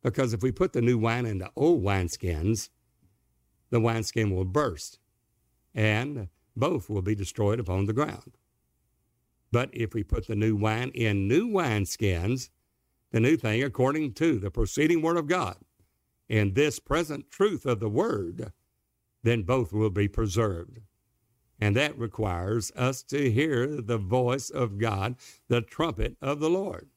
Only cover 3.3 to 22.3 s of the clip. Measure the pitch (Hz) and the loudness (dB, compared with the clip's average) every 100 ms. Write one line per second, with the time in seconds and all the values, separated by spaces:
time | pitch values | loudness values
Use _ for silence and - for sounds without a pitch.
3.3 | _ _ _ _ 120 113 113 107 - 107 | _ _ _ _ 2 2 0 -2 0 0
4.3 | 92 92 107 143 80 - - _ _ _ | 0 0 0 0 -4 -12 -16 _ _ _
5.3 | _ _ _ _ - 110 107 131 143 95 | _ _ _ _ 0 2 2 0 -6 -10
6.3 | _ _ - 135 165 - 107 95 104 92 | _ _ -2 0 0 -2 -4 -2 -2 -4
7.3 | - 104 113 95 92 98 110 151 - - | -2 0 0 -2 -2 0 0 -2 -4 -16
8.3 | _ _ _ _ _ _ _ _ _ _ | _ _ _ _ _ _ _ _ _ _
9.3 | _ _ 120 127 - 110 117 101 - - | _ _ -2 -2 -4 -6 -4 -2 -4 -2
10.3 | 107 110 104 107 110 127 - 113 101 98 | 0 0 2 0 0 -4 -2 0 0 2
11.3 | 135 233 202 160 107 95 - 104 87 92 | 2 2 0 0 0 -2 -2 0 0 0
12.3 | 131 - _ _ _ _ _ _ 120 117 | -4 -6 _ _ _ _ _ _ 2 4
13.3 | 160 117 107 135 107 131 151 151 101 165 | 2 2 0 -2 2 2 2 -4 0 0
14.3 | 127 95 101 110 - 151 170 156 170 147 | 0 -2 -2 -2 2 2 4 2 0 0
15.3 | 180 113 90 _ _ _ _ _ _ _ | 0 -2 -6 _ _ _ _ _ _ _
16.3 | 110 104 95 151 - _ 151 160 143 - | 0 2 2 2 0 _ -2 -2 -6 -12
17.3 | - 202 180 143 113 110 107 220 143 87 | 0 0 2 -2 -2 0 0 0 0 -4
18.3 | 87 117 - _ _ _ _ _ _ 113 | -8 -12 -12 _ _ _ _ _ _ 0
19.3 | 117 92 131 110 107 107 95 104 - 110 | 0 2 0 0 0 0 2 0 2 -2
20.3 | 95 110 85 87 117 - _ _ _ _ | 0 0 -2 -10 -18 -20 _ _ _ _
21.3 | _ _ _ 104 104 147 147 113 - 107 | _ _ _ 2 2 2 -2 -8 -2 -2